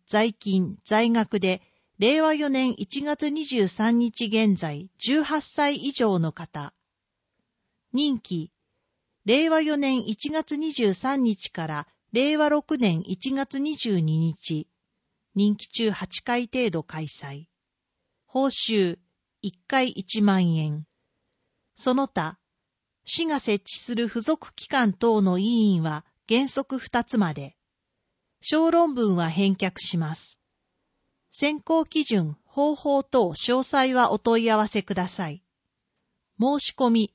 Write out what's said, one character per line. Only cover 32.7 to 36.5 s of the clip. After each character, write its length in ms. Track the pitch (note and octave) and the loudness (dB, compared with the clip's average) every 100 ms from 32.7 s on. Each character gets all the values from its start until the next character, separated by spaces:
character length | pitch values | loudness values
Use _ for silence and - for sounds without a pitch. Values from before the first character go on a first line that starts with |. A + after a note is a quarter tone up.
| C#4+ | 0
法 260 | D4 C#4 | 0 0
等 260 | C4+ C4 G#3 | 2 2 2
詳 340 | - - B3+ | 0 0 0
細 300 | C4 C#4 C4 | 0 2 2
は 180 | B3+ A#3 | 4 2
お 80 | G#3+ | 2
問 240 | A#3 A#3 | 2 2
い 80 | A3+ | 4
合 60 | G#3+ | 2
わ 100 | G#3+ | 2
せ 160 | G#3 | -2
く 100 | - | -4
だ 140 | F#3 F3+ | -4 -4
さ 220 | - E3 | -6 -8
い。 140 | D#3+ _ _ _ _ _ _ _ _ _ - | -10 _ _ _ _ _ _ _ _ _ -2
申 200 | B3 | 0